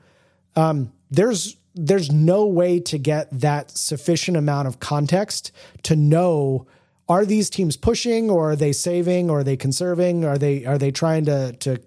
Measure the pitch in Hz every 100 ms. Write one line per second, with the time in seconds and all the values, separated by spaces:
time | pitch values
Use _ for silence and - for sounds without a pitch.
0 | _ _ _ _ _ - 160 151 120 -
1 | - 139 220 202 190 - _ 175 151 196
2 | 151 151 160 190 208 175 175 175 175 151
3 | 135 151 151 135 147 147 143 - - 147
4 | - 170 - 170 147 143 135 120 - 147
5 | 147 180 214 - - - - - - 160
6 | 147 160 180 156 139 131 - _ _ _
7 | - 175 208 214 202 - 175 143 - 233
8 | 240 226 226 180 156 147 151 139 175 175
9 | 175 180 175 151 139 135 135 131 180 170
10 | 180 170 156 143 147 139 123 143 139 135
11 | 165 160 151 143 131 120 - 127